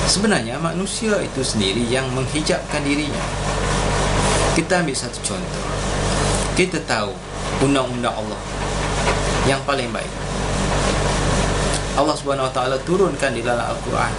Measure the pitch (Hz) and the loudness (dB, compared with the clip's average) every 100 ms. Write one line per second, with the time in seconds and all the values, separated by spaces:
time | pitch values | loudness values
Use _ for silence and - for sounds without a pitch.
0 | - 175 214 175 113 135 165 170 190 - | 2 2 2 2 0 -4 -2 -2 -4 -2
1 | 220 202 - - 127 - 98 98 120 127 | 0 0 -2 -2 -2 0 2 2 0 0
2 | 131 127 127 151 156 170 - 151 143 143 | 0 -2 -2 -2 0 -2 -2 -2 0 0
3 | 147 - - - - - - - - - | 0 -2 -4 -2 -2 0 0 0 0 0
4 | - - - - - 147 165 180 160 123 | 2 2 2 2 2 2 2 2 2 -2
5 | 123 - - 95 87 - - - - - | -4 -6 -4 -4 -4 -6 -4 -2 -2 0
6 | - - - - - - 185 160 - 117 | 0 2 2 2 0 2 2 0 -2 0
7 | 104 95 - - - - 135 139 127 123 | 0 -4 -10 -6 -4 2 4 4 2 0
8 | 120 113 107 101 - - - - - - | -2 -2 -4 -6 -6 -4 -2 -2 0 0
9 | - - - - 135 135 135 139 120 104 | 0 0 0 2 2 2 0 0 0 -4
10 | - - - - - - - - 98 - | -6 -6 -6 -2 -2 0 2 2 2 2
11 | - - - - - - - - - - | 2 2 2 2 2 2 0 0 -2 0
12 | 151 143 143 139 131 131 127 131 - 185 | 2 2 0 0 0 0 0 0 2 4
13 | 185 139 139 117 117 120 117 117 123 113 | 4 4 0 0 0 0 0 -2 -2 0
14 | 117 | 0